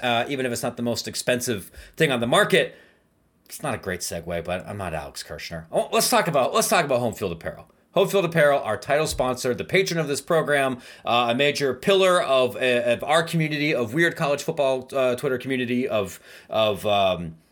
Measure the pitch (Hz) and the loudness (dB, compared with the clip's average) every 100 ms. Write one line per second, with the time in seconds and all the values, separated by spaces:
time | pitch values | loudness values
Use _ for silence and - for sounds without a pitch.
0 | 123 117 123 139 131 117 127 120 120 110 | 0 0 0 -2 -4 -4 -4 -4 -4 -4
1 | - - - 123 123 104 - - - - | -6 -6 -2 0 0 -4 -6 -18 -14 0
2 | 156 123 117 165 208 185 - - _ _ | 2 2 2 4 4 4 2 -4 _ _
3 | _ _ _ _ - - 147 107 - 90 | _ _ _ _ -20 -8 -6 -4 -4 -6
4 | - 87 82 85 85 90 85 104 92 78 | -6 -8 -6 -6 -4 -6 -6 -8 -6 -6
5 | 71 - - - - 82 - 175 - 226 | -8 -12 -12 -12 -10 -12 -4 -4 0 0
6 | - 233 202 139 127 - - 196 143 123 | 2 2 2 2 2 0 2 2 2 0
7 | 120 101 98 82 85 - - _ _ 175 | 0 -2 -6 -6 -10 -12 -16 _ _ 0
8 | 190 196 170 165 147 139 107 107 - 143 | 2 2 2 4 4 4 0 -4 0 0
9 | 156 - 127 123 131 113 98 180 190 170 | 0 -2 -2 -2 -2 -4 0 0 0 -2
10 | 143 139 - 165 135 143 135 123 - - | -2 -4 0 0 2 2 0 -4 -10 -8
11 | - 120 120 120 143 143 139 123 - 196 | 0 2 2 2 2 2 -2 0 2 4
12 | 190 180 - 135 127 117 127 123 120 113 | 4 4 4 2 2 0 0 2 2 0
13 | 113 160 165 165 151 151 147 123 117 143 | 2 2 2 0 0 0 -2 0 -2 2
14 | 170 165 151 147 - 156 135 131 127 135 | 0 2 -2 -2 -2 0 0 0 -2 0
15 | 127 120 147 127 131 131 120 123 131 110 | 0 0 -2 -4 -2 -2 0 -2 0 -2
16 | 92 - - - - 107 110 95 104 101 | -2 -8 -18 -20 -4 0 0 0 0 2
17 | 95 87 85 - _ | 2 0 -4 -12 _